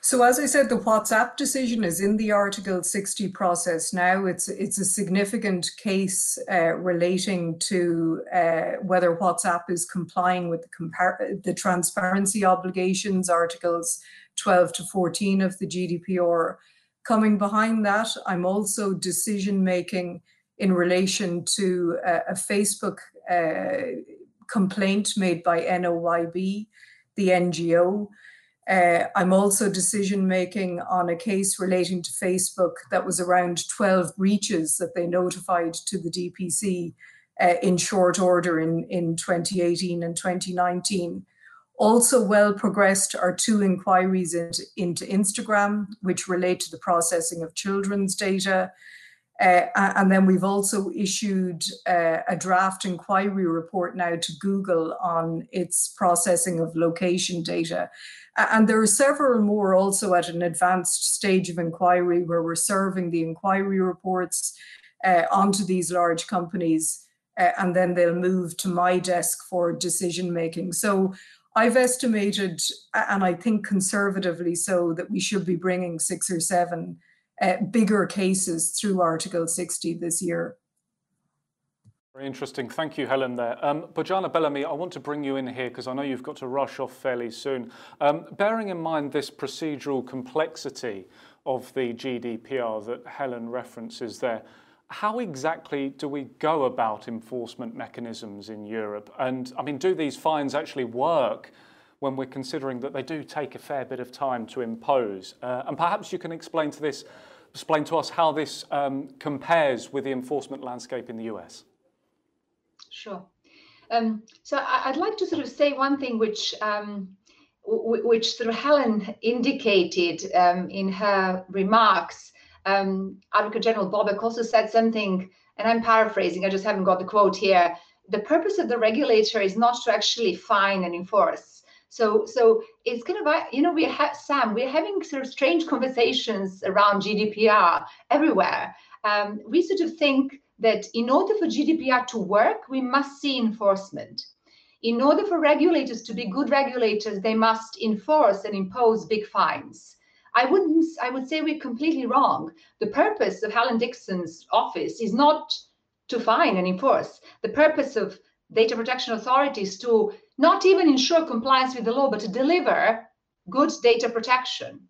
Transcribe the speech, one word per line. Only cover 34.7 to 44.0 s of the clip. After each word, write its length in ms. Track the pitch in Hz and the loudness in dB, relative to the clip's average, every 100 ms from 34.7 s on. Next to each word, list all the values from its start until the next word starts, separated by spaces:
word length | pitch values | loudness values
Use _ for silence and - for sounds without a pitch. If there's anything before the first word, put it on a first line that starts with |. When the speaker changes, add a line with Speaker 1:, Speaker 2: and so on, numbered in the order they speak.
| - | -2
Speaker 1:
that 180 | 170 | -4
they 120 | 180 170 | -4 -2
notified 680 | 180 180 185 - 175 170 | 0 0 -4 -2 0 0
to 240 | 165 - 190 | -4 -6 -6
the 140 | 165 | -6
D 180 | 175 180 | -6 -8
P 220 | - 180 | -6 -6
C, 440 | - 208 180 170 - - - _ - | -2 -2 -2 -4 -10 -20 -20 _ 0
uh, 140 | 185 175 | 2 4
in 160 | 196 175 | 2 2
short 400 | - 202 180 175 | 0 2 2 4
order 420 | 180 180 175 160 | 4 4 2 0
in, 240 | 160 165 - | 0 -2 -2
in 260 | 180 170 165 | -2 -2 -4
twenty 460 | - 175 170 190 | -2 -2 0 0
eighteen 400 | 175 170 185 170 | 0 0 -2 -4
and 120 | 170 | -4
twenty 380 | 170 190 180 185 | -4 -4 -4 -4
nineteen. 720 | 180 180 180 180 202 175 185 - _ - - _ - | -2 0 -2 -2 -4 -4 -8 -14 _ -20 -20 _ 2
Also 440 | 214 233 240 254 | 6 6 6 4
well 300 | 196 208 208 | 4 6 4
progressed 640 | 202 208 196 190 190 - | 4 0 4 4 4 0
are 180 | - 180 | 0 0
two 300 | 180 - 214 | 0 2 2
inquiries 720 | 196 180 202 185 | 2 0 4 4